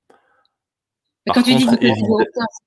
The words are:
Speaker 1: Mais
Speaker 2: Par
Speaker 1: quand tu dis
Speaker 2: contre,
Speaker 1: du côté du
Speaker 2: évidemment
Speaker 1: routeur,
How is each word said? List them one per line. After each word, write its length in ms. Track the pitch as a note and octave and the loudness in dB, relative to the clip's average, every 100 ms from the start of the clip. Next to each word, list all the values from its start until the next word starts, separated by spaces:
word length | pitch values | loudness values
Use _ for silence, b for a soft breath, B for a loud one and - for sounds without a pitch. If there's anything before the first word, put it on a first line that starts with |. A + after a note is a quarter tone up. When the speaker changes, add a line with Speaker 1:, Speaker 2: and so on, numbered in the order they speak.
| _ | _
Speaker 1:
Mais 1200 | _ _ _ _ _ _ _ _ _ _ _ - | _ _ _ _ _ _ _ _ _ _ _ -2
Speaker 2:
Par 40 | B3 | 0
Speaker 1:
quand 60 | |
tu 120 | A#3+ | 2
dis 100 | B3+ | 2
Speaker 2:
contre, 140 | B3 A#3 | 2 2
Speaker 1:
du 80 | A#3+ | 0
côté 0 | |
du 60 | |
Speaker 2:
évidemment 240 | A3 G#3+ A3 | 0 -2 0
Speaker 1:
routeur, 300 | A4 - - - | -2 -4 -8 -10